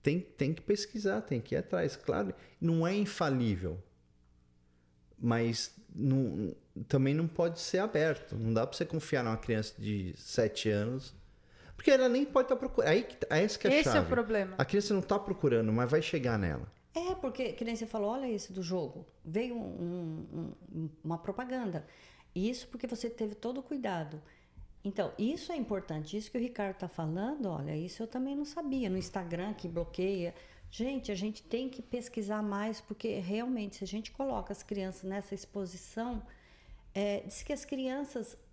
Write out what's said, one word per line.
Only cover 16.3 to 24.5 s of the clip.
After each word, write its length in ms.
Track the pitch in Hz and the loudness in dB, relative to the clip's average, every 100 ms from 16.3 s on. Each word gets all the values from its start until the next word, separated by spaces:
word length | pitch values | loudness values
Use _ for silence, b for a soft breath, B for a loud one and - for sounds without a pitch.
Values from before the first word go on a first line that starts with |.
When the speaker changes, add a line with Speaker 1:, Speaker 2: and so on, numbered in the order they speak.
| 110 | 2
Speaker 1:
nela. 340 | 90 67 - - _ | 2 0 -6 -14 _
Speaker 3:
É, 200 | 330 359 | -4 -2
porque, 360 | 370 254 - 247 | -2 -2 -2 -4
que 120 | - | -2
nem 100 | 233 | -4
você 100 | 226 | -4
falou, 260 | 220 220 202 | -4 0 0
olha 180 | 254 262 | 0 -2
isso 240 | 208 - | -4 -4
do 80 | 190 | -6
jogo. 420 | 170 180 143 156 - _ | -2 -2 -2 -8 -16 _
Veio 320 | 160 185 247 | -4 -2 0
um, 100 | 240 190 - 175 180 165 160 151 | -4 -6 -4 -4 -4 -4 -6 -8
um, 220 | 156 165 - - | -8 -8 -10 -10
um, 160 | 170 160 156 | -6 -6 -6
uma 140 | 156 165 | -4 -2
propaganda. 680 | 180 196 247 254 226 151 - B B B B | -2 -2 -2 0 0 -2 -6 B B B B
Isso 340 | 180 208 247 - | 0 2 0 -6
porque 180 | 240 240 | -6 -4
você 220 | 226 233 | -2 -4
teve 260 | 233 214 | -2 -4
todo 220 | 208 233 254 | -2 -4 -4
o 40 | |
cuidado. 580 | 262 285 226 175 147 151 b b b | -4 -2 0 -2 -2 -8 b b b